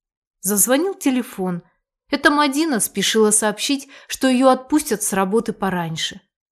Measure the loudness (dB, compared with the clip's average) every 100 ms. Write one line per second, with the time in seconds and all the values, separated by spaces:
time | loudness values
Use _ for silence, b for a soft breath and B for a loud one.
0 | _ _ _ _ -4 0 2 2 0 -2
1 | -2 0 -4 -6 -6 -6 -10 _ _ _
2 | _ 2 2 4 2 0 0 0 -2 -2
3 | -2 2 4 4 0 -2 -4 -4 -6 B
4 | B -2 0 4 4 4 2 -2 0 -4
5 | -2 -2 0 0 -2 -4 -4 -4 -6 -6
6 | -8 -8 _ _ _